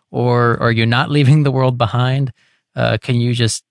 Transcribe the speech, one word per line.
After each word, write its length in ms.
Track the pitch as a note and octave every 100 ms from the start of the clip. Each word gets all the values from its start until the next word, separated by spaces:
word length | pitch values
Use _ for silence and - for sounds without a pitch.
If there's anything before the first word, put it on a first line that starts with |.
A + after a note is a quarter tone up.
| _
or 500 | B2 B2 A#2+ A#2+ -
are 100 | A#2
you 140 | A2+
not 260 | A2+ B2 D3
<laughs> 60 | D3
leaving 260 | C3 D3+
the 80 | C#3
world 280 | C3 B2+ B2
behind? 560 | A2+ B2 B2+ C3+ C3 - _ _ _ B2
Uh, 220 | A#2 A2+
can 140 | -
you 180 | A#2+ A#2+
just 320 | A#2+ A2+ - -